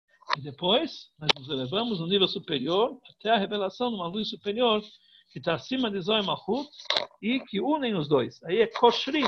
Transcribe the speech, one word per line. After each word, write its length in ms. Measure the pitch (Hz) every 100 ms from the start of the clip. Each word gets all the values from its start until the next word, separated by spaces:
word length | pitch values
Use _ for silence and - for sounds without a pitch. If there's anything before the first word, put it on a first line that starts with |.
| _ _ - -
E 40 |
depois, 680 | 143 131 180 240 320 - - -
nós 100 | 151 147
nos 120 | 131
elevamos 500 | 135 131 190 240 190
no 80 | 165
nível 200 | 196 180
superior, 680 | 202 - 117 202 185 247 - - -
até 120 | 208
a 80 | 226
revelação 520 | 202 208 190 - 247
de 60 | 214
uma 120 | 175
luz 220 | 208 208
superior, 520 | - 202 214 240 214 214 - _ _ _
que 100 | -
tá 140 | 170 160
acima 360 | - 262 240
de 80 | 196
Zoe 240 | 170 220
Malchut, 460 | 190 143 - 247 294 - - - - _
e 180 | 208 262
que 180 | - 190
unem 360 | 247 302 247 196
os 120 | 147
dois. 340 | 143 113 -
Aí 180 | 160 202
é 60 | 220
Koshrin, 560 | - 240 - - 302